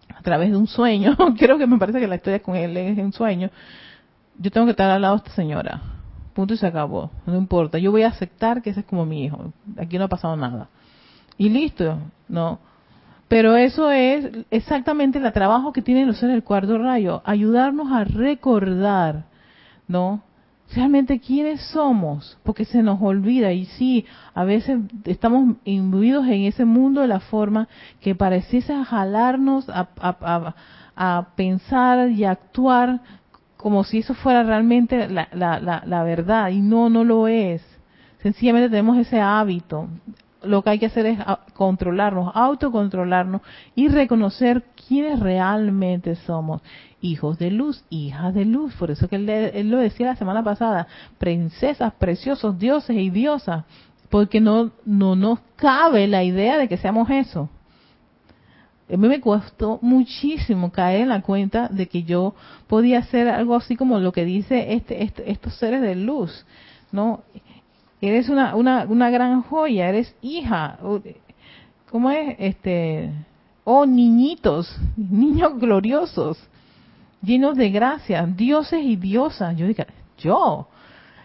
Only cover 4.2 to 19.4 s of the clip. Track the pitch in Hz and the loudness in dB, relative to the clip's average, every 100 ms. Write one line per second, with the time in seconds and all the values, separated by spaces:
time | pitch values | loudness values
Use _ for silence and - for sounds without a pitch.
4.2 | _ - 190 226 240 202 190 190 196 208 | _ -8 -4 2 2 2 2 2 2 0
5.2 | - - 156 143 - - - - - - | -2 -6 -4 -4 -6 -10 -12 -14 -18 -18
6.2 | - - 196 220 185 165 147 - - - | -12 -4 -2 -2 -2 -2 -6 -6 -8 -10
7.2 | - 180 190 175 156 165 196 214 226 - | -4 -2 0 0 0 0 0 2 2 -2
8.2 | 185 - 226 240 214 196 - 175 160 151 | -10 -4 -2 -2 -4 -8 -6 -4 -4 -4
9.2 | 139 147 165 - 208 165 165 180 190 180 | -6 -8 -12 -16 -18 -12 -8 -4 -4 -4
10.2 | 165 156 123 120 - _ _ _ _ _ | -4 -4 -6 -8 -12 _ _ _ _ _
11.2 | _ - 208 240 302 - 160 156 151 _ | _ -2 0 2 -2 -2 -4 -4 -10 _
12.2 | - 170 165 - _ _ _ _ _ _ | -8 -6 -4 -6 _ _ _ _ _ _
13.2 | - 226 220 233 254 311 302 277 254 294 | 0 4 6 6 4 2 2 2 2 0
14.2 | 277 226 - 220 - 285 254 302 277 277 | -4 -10 -4 -4 -2 -4 -2 0 0 0
15.2 | 247 208 196 233 285 262 240 254 262 202 | -2 0 2 2 0 -4 0 2 2 0
16.2 | 240 240 - 202 196 220 254 247 185 156 | 0 0 0 -2 0 0 0 0 0 -4
17.2 | - 208 214 240 269 285 277 247 196 208 | -2 0 2 2 2 0 -2 -2 -2 -2
18.2 | 269 285 262 214 190 185 202 190 165 156 | -2 0 0 2 2 0 0 2 0 -2
19.2 | - _ | -10 _